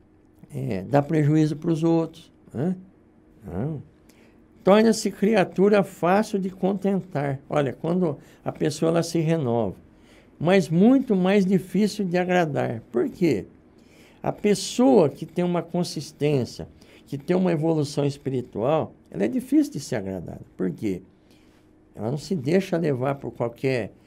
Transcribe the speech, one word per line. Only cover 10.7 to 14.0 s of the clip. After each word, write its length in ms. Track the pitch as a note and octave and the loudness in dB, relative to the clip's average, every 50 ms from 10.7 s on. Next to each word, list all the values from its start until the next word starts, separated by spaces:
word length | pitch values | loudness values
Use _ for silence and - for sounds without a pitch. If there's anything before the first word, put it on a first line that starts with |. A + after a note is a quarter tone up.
muito 440 | D#3+ E3+ G3 A#3+ C4+ C#4 C4+ - G#3 | 4 4 6 6 6 4 2 2 0
mais 300 | F#3 F3+ F#3 G3+ G#3 F#3+ | 2 2 4 4 4 4
difícil 600 | F#3 G3+ F3 F#3 - - G3+ G#3+ G3 - - G3+ | 4 2 0 0 -2 0 0 0 0 0 -4 -4
de 120 | F3 E3+ | -2 -2
agradar. 680 | F3+ F3+ F3+ F3+ F3+ E3+ D#3 C3+ C3 B2 B2+ B2 A2 - - | -2 0 2 2 2 2 0 0 -2 -2 -2 -4 -8 -10 -6
Por 200 | - - E4 B3+ | -4 -2 -2 -2
quê? 340 | - - F3+ D#3 A#2+ F#2 F2+ - - - _ _ _ - - _ _ - | -2 0 0 0 0 0 -4 -8 -18 -20 _ _ _ -20 -20 _ _ -20